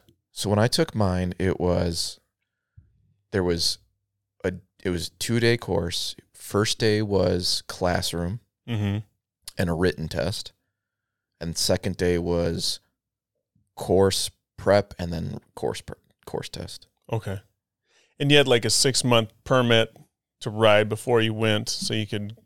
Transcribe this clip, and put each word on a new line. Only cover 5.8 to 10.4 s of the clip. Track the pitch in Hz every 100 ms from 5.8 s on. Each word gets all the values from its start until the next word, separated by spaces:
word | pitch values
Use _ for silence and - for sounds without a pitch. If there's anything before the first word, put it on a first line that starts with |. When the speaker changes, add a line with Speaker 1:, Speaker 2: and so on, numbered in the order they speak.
| 85 - - - _
Speaker 1:
First | - - 101 110 -
day | 110 107
was | 104 98 92 90 90 - -
classroom | - 90 90 92 85 87 117 _ _ -
Speaker 2:
Mm-hmm. | 110 101 104 - _ _ _ - -
Speaker 1:
and | 92
a |
written | 82 90 - 78
test. | - 87 -